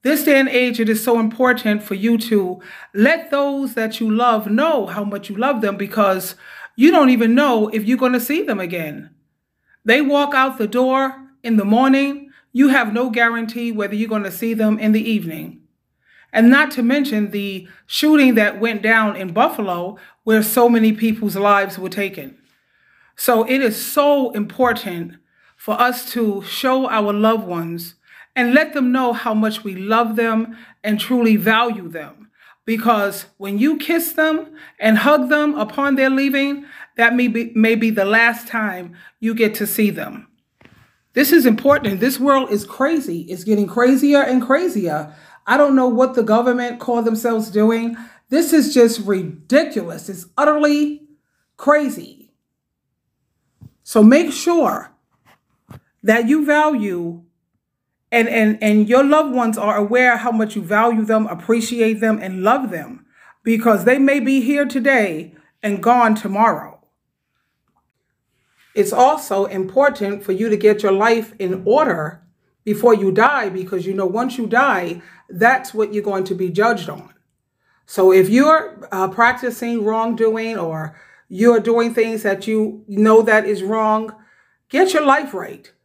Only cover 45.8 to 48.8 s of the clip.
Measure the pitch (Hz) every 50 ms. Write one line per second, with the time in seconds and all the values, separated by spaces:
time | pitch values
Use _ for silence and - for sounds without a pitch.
45.8 | 254 254 233 226 254 254 - 240 214 - 214 233 240 254 240 247 247 247 240 240
46.8 | - - 240 233 226 233 220 220 - 240 226 220 214 220 185 208 214 220 226 226
47.8 | 233 233 233 - - - - _ _ _ 262 302 330 - 330 311 240 - - 254